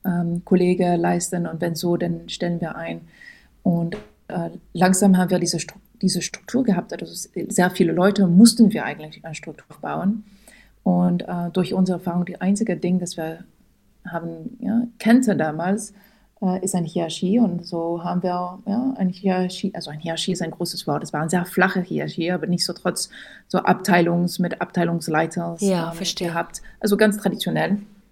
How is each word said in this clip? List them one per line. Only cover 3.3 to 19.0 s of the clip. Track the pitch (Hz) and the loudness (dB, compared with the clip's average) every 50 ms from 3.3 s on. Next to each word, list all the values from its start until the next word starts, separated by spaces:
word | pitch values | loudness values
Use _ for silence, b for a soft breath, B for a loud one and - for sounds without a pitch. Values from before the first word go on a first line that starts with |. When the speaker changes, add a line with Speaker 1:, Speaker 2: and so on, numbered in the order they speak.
| B B B B B _ | B B B B B _
Speaker 1:
Und, | _ 185 170 170 170 170 190 208 - - _ _ _ - | _ -6 -4 -4 -4 -6 -8 -10 -14 -20 _ _ _ -10
äh, | - 180 165 170 170 - _ _ | -10 -8 -8 -10 -12 -16 _ _
langsam | - 165 185 185 190 - 208 196 190 | -2 2 2 2 4 4 6 6 6
haben | 185 180 165 | 4 4 2
wir | 180 180 | 0 0
diese | 180 165 - 160 | 0 -2 -4 -6
Stru-, | - - - - _ _ _ _ | -8 -10 -14 -20 _ _ _ _
diese | - 185 - 175 | -2 0 0 -2
Struktur | - - - - _ - - 240 262 | -6 -8 -12 -14 _ -4 -2 0 2
gehabt, | 233 190 175 170 - | 2 0 0 -2 -8
also | 170 - - | -10 -10 -10
s-, | 165 170 - - - _ 185 175 - | -12 -12 -14 -14 -10 _ -8 -6 0
sehr | - - 180 180 | 2 2 2 2
viele | 180 - 185 165 | 2 2 0 2
Leute | 160 175 180 202 202 208 196 | 4 4 2 4 4 4 4
mussten | 175 170 185 233 226 - - 226 196 | 6 10 10 10 10 10 8 6 6
wir | - 151 117 | 6 0 -4
eigentlich | 117 147 156 156 156 - - - | -6 -8 -10 -12 -16 -16 -14 -12
eine | 165 156 | -12 -12
Struktur | - - 165 143 - - _ | -12 -12 -14 -16 -16 -20 _
aufbauen. | - - 147 151 147 156 175 196 226 220 b b b b b b b b b b b _ | -18 -12 -8 -6 -4 -2 0 -2 -2 -2 b b b b b b b b b b b _
Und, | _ 185 180 180 180 180 175 175 | _ 2 2 4 4 2 0 0
äh, | - - 180 175 175 170 | -2 -6 -6 -6 -6 -2
durch | 160 190 175 180 | -2 -2 -2 0
unsere | 190 190 185 175 180 175 | 2 2 2 2 0 -2
Erfahrung, | 180 180 170 180 175 | -4 -2 -2 -2 -4
die | 180 175 - | -4 -6 -4
einzige | 185 190 202 202 233 214 180 | 0 0 0 0 0 -2 -2
Ding, | 156 - 180 180 180 | -2 0 0 0 0
das | 175 170 - | -2 -4 -6
wir | 170 160 160 165 170 - _ _ _ _ _ _ _ _ _ _ _ _ | -8 -8 -8 -8 -10 -16 _ _ _ _ _ _ _ _ _ _ _ _
haben, | 175 170 165 170 170 165 160 160 - - - | -10 -10 -8 -8 -8 -10 -10 -12 -14 -12 -8
ja, | - - 220 233 240 240 - _ | -6 -2 0 0 -2 -2 -8 _
kannte | - 220 233 262 254 220 190 | 4 6 6 6 6 4 2
damals, | 143 156 156 151 160 170 185 196 214 202 - b b b b b b b b b _ | 2 0 -2 -2 -2 -2 -2 -2 -2 -4 -10 b b b b b b b b b _
äh, | 208 185 185 190 | -2 -2 -2 0
ist | 185 190 - | -2 -2 -2
eine | 180 165 | -2 -2
Hierarchie. | 160 - 175 170 160 - - - 180 202 247 | -2 -2 -2 -2 -2 -4 -4 0 2 4 4
Und | 233 185 170 170 - | 4 2 0 -4 -6
so | - 175 170 165 170 170 170 170 | -6 -6 -4 -2 -2 -4 -4 -4
haben | 175 180 180 | -2 -2 0
wir, | 175 180 180 180 180 180 185 190 - | 0 0 -2 -2 -4 -6 -10 -10 -6
ja, | 202 202 240 262 269 262 | -4 -2 0 0 -2 -2
eine | - | 0